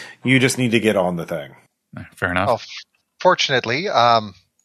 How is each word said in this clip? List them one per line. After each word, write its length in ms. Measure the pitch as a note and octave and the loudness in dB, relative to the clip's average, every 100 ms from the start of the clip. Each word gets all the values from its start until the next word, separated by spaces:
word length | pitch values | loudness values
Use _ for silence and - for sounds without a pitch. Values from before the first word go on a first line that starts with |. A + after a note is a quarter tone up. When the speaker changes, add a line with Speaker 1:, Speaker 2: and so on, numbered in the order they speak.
| - - | -18 -8
Speaker 1:
You 140 | A#2+ C3 | 0 2
just 200 | B2+ B2 | 2 0
need 120 | B2 | 0
to 80 | A2+ | 2
get 160 | G#2+ G2 | 2 2
on 200 | F2+ F2 | 0 -2
the 100 | D#2+ | -6
thing. 300 | E2 C#2+ - _ _ _ - - | -8 -10 -18 _ _ _ -20 -18
Speaker 2:
Fair 180 | - F#2 | -8 -4
enough. 160 | F2+ G#2 | -2 0
Speaker 3:
Well, 80 | A2+ | -2
f-, 120 | - - - _ _ - | -4 -18 -18 _ _ -2
fortunately, 680 | F#3 F3 - B2 A2+ B2+ G3+ | 2 2 2 -2 -2 -4 -2
um, 460 | C3 A#2+ A#2 G#2+ - _ _ | 2 4 4 0 -14 _ _